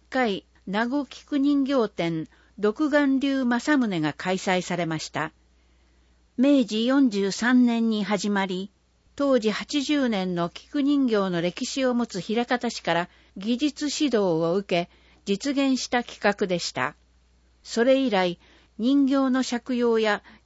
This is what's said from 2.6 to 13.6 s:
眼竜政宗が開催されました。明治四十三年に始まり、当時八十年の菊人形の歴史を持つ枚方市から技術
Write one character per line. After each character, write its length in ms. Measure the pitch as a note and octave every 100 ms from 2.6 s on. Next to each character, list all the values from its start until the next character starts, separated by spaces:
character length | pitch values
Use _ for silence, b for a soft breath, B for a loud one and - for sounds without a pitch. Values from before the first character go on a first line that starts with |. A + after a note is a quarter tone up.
| G#3 G#3+ D4+
眼 320 | D4 C#4+ C4+
竜 240 | C#4 C4+
政 440 | B3 A#3+ - D4 A#3
宗 120 | F3
が 120 | D3+
開 240 | - F#3 F#3+
催 260 | G3+ F#3
さ 140 | - F3
れ 100 | E3
ま 140 | D#3
し 100 | -
た。 220 | C3+ D#3 - _ _ _ _ _ _ _ _ _ -
明 280 | C4+ C#4
治 220 | G3+ G#3+ A#3+
四 240 | C#4 C4
十 220 | G3 G3
三 340 | - A#3 B3+ A#3+
年 240 | A#3 A3+
に 140 | G#3+
始 260 | F#3+ G#3 G#3
ま 160 | G3+ F#3+
り、 240 | F#3 G3 _ _ _ _ -
当 220 | C#4+ B3+
時 120 | G#3+
八 320 | G3 G#3+ D4
十 280 | C4+ D4 B3+
年 240 | G3+ F#3
の 160 | F3 E3+
菊 320 | - - D4
人 260 | C#4 C#4+ C4
形 220 | G#3+ F#3+
の 100 | E3+
歴 240 | F3 -
史 220 | B3+ C#4 B3+
を 80 |
持 120 | A#3+ A#3
つ 140 | F#3+
枚 240 | - A3
方 240 | A#3 B3 A#3
市 140 | -
か 100 | -
ら 160 | - F3 b b -
技 180 | G#3
術 300 | A#3+